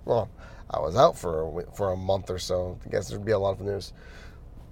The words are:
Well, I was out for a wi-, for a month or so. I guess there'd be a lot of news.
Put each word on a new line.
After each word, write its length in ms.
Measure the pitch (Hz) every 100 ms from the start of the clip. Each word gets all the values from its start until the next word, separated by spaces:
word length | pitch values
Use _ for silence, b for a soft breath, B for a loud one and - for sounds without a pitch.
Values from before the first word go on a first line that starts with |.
Well, 240 | - 120 95 B B B -
I 80 | -
was 160 | 78 95
out 200 | 143 -
for 240 | 87 78
a 40 | 80
wi-, 240 | 82 -
for 180 | - 98
a 40 | 92
month 340 | 92 98 -
or 80 | 92
so. 400 | - 92 90 90 -
I 40 |
guess 180 | 104 90
there'd 160 | 104
be 80 | 101
a 60 | 104
lot 140 | 98
of 100 | 95
news. 300 | 98 98 - B B B B B B - -